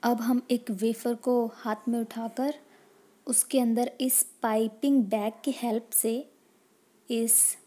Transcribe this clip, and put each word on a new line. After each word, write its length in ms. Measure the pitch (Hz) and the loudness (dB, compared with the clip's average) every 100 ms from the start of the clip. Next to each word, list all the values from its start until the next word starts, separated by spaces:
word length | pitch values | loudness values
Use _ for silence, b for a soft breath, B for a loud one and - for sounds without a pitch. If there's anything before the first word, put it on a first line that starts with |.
अब 180 | 240 233 | 0 0
हम 200 | 226 254 - | 0 0 0
एक 200 | 247 240 | -4 -2
वेफर 400 | 196 220 226 247 233 | -2 -2 -2 -4 -4
को 300 | - 247 233 - | 0 0 0 -4
हाथ 320 | 226 220 - | -6 -6 -2
में 120 | 233 | -4
उठाकर 540 | 226 226 226 226 269 294 b b b b b b - | -4 -6 -8 -4 -4 -4 b b b b b b -4
उसके 320 | 254 - 269 | 0 2 2
अंदर 320 | 240 226 247 - | 2 2 0 -2
इस 240 | 254 - - - | 0 0 0 -2
पाइपिंग 600 | 233 220 226 - 285 277 202 | -2 2 0 0 4 4 4
बैग 280 | 214 208 220 - | 0 -2 -4 -6
की 100 | 247 | -4
हेल्प 320 | 240 226 233 | -2 -2 -2
से 200 | - 226 226 302 _ _ _ _ _ _ _ _ | -2 0 -2 -6 _ _ _ _ _ _ _ _
इस 240 | 233 233 - - - | -2 2 4 2 -2